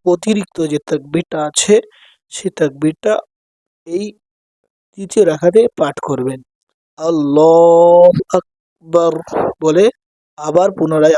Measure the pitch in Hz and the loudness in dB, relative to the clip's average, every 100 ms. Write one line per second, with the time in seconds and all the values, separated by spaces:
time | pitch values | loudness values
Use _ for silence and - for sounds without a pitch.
0 | - 175 220 208 196 - 160 147 - 151 | -2 -4 -2 -4 -4 -6 -6 -6 -6 -8
1 | 143 156 175 160 151 - - 214 - _ | -6 -8 -6 -8 -8 -6 0 0 0 _
2 | _ _ _ - 190 - 151 135 151 160 | _ _ _ -12 -12 -4 -6 -2 -6 -4
3 | 214 214 - _ _ _ _ _ - 175 | -4 -4 -8 _ _ _ _ _ -10 -10
4 | 208 208 _ _ _ _ _ _ _ - | -10 -14 _ _ _ _ _ _ _ -18
5 | 196 - 180 151 175 196 233 - 151 143 | -8 0 0 0 0 2 0 -2 -4 -4
6 | - 135 127 131 _ _ _ _ _ _ | -8 -6 -6 -10 _ _ _ _ _ _
7 | 160 165 143 147 160 165 170 170 170 175 | -4 -2 0 2 4 6 6 6 6 6
8 | 180 170 - 185 - _ _ _ 160 165 | 6 4 -2 -6 -6 _ _ _ -4 -2
9 | 170 160 170 226 - - 156 160 214 - | -2 -4 -8 -6 -6 -4 -2 0 0 -2
10 | _ _ _ - 151 160 196 190 160 156 | _ _ _ -14 -4 0 -2 -2 -4 2
11 | 151 | 2